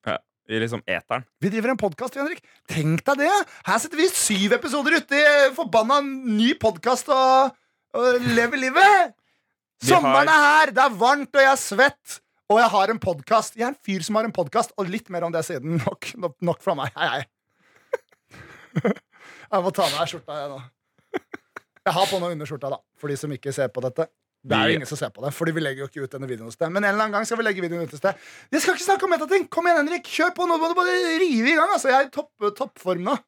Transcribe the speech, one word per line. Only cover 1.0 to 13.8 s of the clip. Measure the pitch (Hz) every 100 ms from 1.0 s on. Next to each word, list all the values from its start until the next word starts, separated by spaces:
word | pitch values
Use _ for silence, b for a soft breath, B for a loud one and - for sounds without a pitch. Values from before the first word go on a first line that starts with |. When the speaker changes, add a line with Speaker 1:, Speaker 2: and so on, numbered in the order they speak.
| - 120 123 _
Speaker 2:
Vi | 185
driver | 220 226
en | 262
podcast, | 202 156 247 269
Henrik. | 285 349 b b _
Tenk | 151 151 165 -
deg | 277
det! | 294 403 370 B
Her | - 233
sitter | 320 302
vi | 359
syv | - - 202 196 240
episoder | 285 294 285 320
ute | - 277
i | 294 294 269
forbanna | 262 294 226 220 285
ny | 277 262 254 214 233 339
podcast | 220 170 226 240 -
og, | 269 262 262 269 - _ _ _
og | - 247 247 247
lever | 233 233 277
livet. | 262 294 392 403 330 _ _ _ _ _ _ _
Speaker 1:
Vi | -
har | 359
Speaker 2:
Sommeren | 285 269 294
er | 311
her, | 294 302 302
det | 226
er | 269 202
varmt, | 233 285 277
og | 285
jeg | 262
er | 269
svett. | - 202 277 - - - _ _ _
Og | 220
jeg | 233
har | 202 196
en | 226
podcast. | - 160 135 220 214 -
Jeg |
er | 240
en | 285